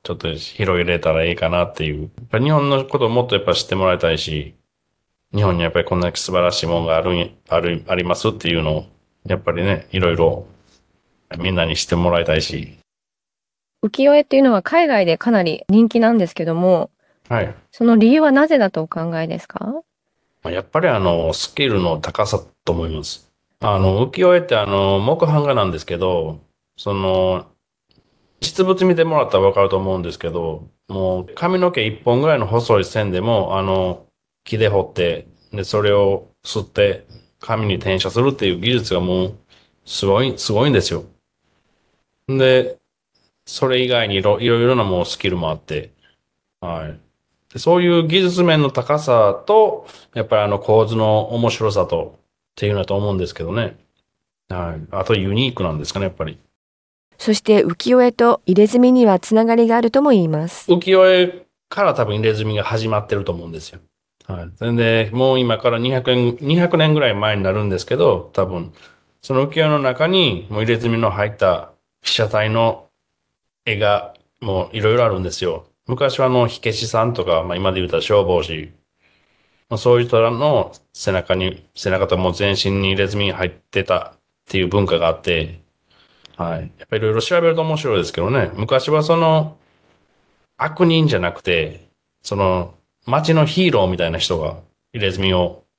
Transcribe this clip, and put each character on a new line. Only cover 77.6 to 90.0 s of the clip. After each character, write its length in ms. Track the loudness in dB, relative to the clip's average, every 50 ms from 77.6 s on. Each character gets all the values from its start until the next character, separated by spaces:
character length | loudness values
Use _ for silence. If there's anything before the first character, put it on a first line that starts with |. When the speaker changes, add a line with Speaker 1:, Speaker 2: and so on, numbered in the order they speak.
| -2 -2 -2
Speaker 1:
で 80 | -2
言 80 | -2 -2
う 20 |
た 60 | -2
ら 60 | -2 0
消 220 | 2 2 2 2
防 180 | 2 0 0 -2
士、 300 | -4 -8 -10 -12 -14 -18 _ _ _ _ _ _ _ _ _ _ _ _ _ _ _ _ _ _ -8
ま 80 | -6
あ、 20 | -2
そ 180 | 2 4 4
う 40 | 4
い 40 | 2
う 40 | 2
人 120 | 2 2
ら 100 | 2 2
の 420 | 0 0 0 2 2 0 0 -2 -8 -20 _ _ -16
背 200 | -10 -6 -4 -2
中 220 | -2 -2 -2 -2
に、 300 | -2 -2 -4 -6 -8 -16 _ _
背 160 | -8 -4 -2
中 160 | -2 -2 0 0
と 80 | 0
も 140 | 0 0 -2
う 40 | -2
全 220 | -2 -2 -2 0 -2 -2
身 100 | -2 -2
に 160 | -2 0 0
入 80 | 0
れ 120 | 0 -2 -2
墨 220 | -2 -2 -4 -4
が 60 | -4
入 120 | -4 -6 -6
っ 20 |
て 340 | -6 -10 _ _ -6 -4 -2
た 300 | -2 -2 -2 -4 -6 -16
っ 40 | _ _ _ _ _ _ -6
て 100 | -4 -2
い 40 | -2
う 60 | 0
文 180 | 0 0 0
化 120 | 0 0 0
が 80 | 0
あ 60 | 0 -2
っ 60 | -2
て、 400 | -4 -4 -2 -2 -4 -6 -10 -16 _ _ _ _ _ _ _ _ _ _ _ _ _ -18 _
は 200 | -10 -8 -8 -8
い。 160 | -8 -10 -12 -16 -18
や 60 | -12
っ 40 | -8
ぱ 80 | -6
り 20 | -4
い 20 | -2
ろ 80 | -2 -2
い 20 |
ろ 80 | -2 -2
調 180 | 0 0 0
べ 80 | 2 2
る 60 | 0
と 80 | 0 -2
面 140 | -2 -4
白 180 | -4 -2 -2 -2
い 40 | -2
で 60 | -2
す 80 | -4 -4
け 80 | -4
ど 100 | -2 0
ね。 200 | 0 0 -2 -2 -4
昔 360 | -6 -4 -2 0 0 0 0
は 120 | 0 0 2
そ 140 | 2 2
の、 400 | 2 2 2 2 2 0 -2 -8 _ _ _ _ _ _ _ _ _